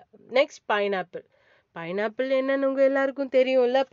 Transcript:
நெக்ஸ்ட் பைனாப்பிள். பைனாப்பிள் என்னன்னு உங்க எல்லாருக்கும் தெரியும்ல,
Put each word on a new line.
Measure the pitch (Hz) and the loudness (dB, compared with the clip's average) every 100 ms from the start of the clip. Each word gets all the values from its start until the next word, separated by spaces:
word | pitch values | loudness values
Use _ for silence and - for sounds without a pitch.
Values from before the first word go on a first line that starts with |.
| - 214 - | -20 -20 -4
நெக்ஸ்ட் | 247 294 - - | 0 0 -4 -4
பைனாப்பிள். | 208 202 190 175 - - _ _ _ _ | -2 -2 -4 -8 -14 -18 _ _ _ _
பைனாப்பிள் | 170 165 190 220 214 262 | -14 -8 -4 -4 -4 -2
என்னன்னு | 269 269 277 | 0 0 0
உங்க | 269 269 | 0 2
எல்லாருக்கும் | 269 277 277 269 269 | 2 2 -2 -4 0
தெரியும்ல, | 262 262 262 247 262 269 | 2 4 4 4 2 2